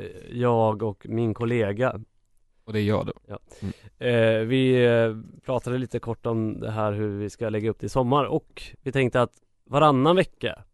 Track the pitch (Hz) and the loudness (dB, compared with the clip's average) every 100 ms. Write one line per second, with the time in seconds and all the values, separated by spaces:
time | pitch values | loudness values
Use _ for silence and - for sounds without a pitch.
0 | - - - 120 120 117 110 107 110 98 | -12 -14 -12 -2 2 4 2 2 -4 -6
1 | - 113 117 104 117 120 101 104 127 - | -6 -2 -2 -2 -2 0 0 0 -2 -2
2 | 110 _ _ _ _ _ - 107 104 107 | -14 _ _ _ _ _ -8 -2 0 0
3 | - - - 101 _ - 98 - 104 - | -2 -10 -14 -18 _ -12 -10 -12 -18 -8
4 | 123 120 113 110 113 131 131 127 120 117 | -2 2 4 2 2 2 4 4 4 4
5 | 117 110 - - - 123 123 127 123 120 | 2 -2 -12 -18 -6 -6 -4 -6 -4 -8
6 | - 113 120 113 110 101 110 110 107 104 | -6 -8 -4 -2 -2 -4 -8 -4 -2 -2
7 | 107 101 104 - 113 107 110 101 98 135 | -4 -4 -8 -6 -4 -2 -4 -4 -4 -2
8 | 123 143 127 156 - - - - - 135 | 2 2 2 -2 -6 -20 -20 -12 -6 0
9 | 123 127 120 _ _ _ - 139 151 131 | 2 2 0 _ _ _ -4 4 4 6
10 | 135 190 - - 110 - - | 4 4 2 -2 -8 -8 -18